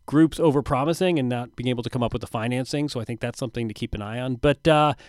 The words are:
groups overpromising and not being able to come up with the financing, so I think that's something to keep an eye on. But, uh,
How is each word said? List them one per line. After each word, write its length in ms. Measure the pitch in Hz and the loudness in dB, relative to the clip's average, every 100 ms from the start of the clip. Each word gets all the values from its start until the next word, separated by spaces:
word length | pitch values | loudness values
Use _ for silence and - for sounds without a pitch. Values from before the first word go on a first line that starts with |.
| - | 0
groups 320 | 143 160 - | 4 4 4
overpromising 800 | 165 139 127 131 151 165 185 160 | 2 2 0 0 0 0 2 2
and 100 | 123 | 0
not 280 | 120 117 - | -2 -6 -4
being 140 | 123 | -2
able 120 | 123 | -2
to 80 | 117 | -2
come 140 | 131 | -2
up 100 | 117 | -2
with 80 | 120 | -2
the 60 | - | -6
financing, 600 | 117 117 127 127 147 147 | -4 -2 -2 -2 -2 -2
so 120 | 123 | -4
I 40 | |
think 160 | 110 117 | -8 -6
that's 200 | 120 - | -6 -6
something 280 | 131 120 117 | -6 -6 -6
to 60 | |
keep 220 | - 117 107 | -6 -8 -8
an 80 | |
eye 160 | 104 120 | -8 -6
on. 160 | 127 120 | -6 0
But, 320 | 147 139 160 | 0 2 4
uh, 260 | 151 151 - | 4 4 0